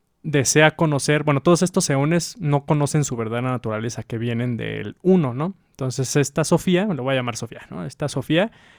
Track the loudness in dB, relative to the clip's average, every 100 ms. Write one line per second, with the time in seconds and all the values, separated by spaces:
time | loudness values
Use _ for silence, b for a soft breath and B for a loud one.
0 | _ _ -2 0 2 6 4 4 0 0
1 | 0 0 2 2 4 4 4 0 0 0
2 | 2 0 -2 -6 0 0 2 0 2 0
3 | 0 -2 -4 -2 -2 -4 -4 -4 -4 -8
4 | -8 -4 -2 -2 -2 -4 -6 -6 -10 -4
5 | 2 4 2 -2 -6 -8 _ -8 -6 -4
6 | 0 0 0 0 2 2 2 0 0 -2
7 | -2 -2 -2 -6 -10 -14 -16 -12 -12 -6
8 | -6 -4 0 0 0 b b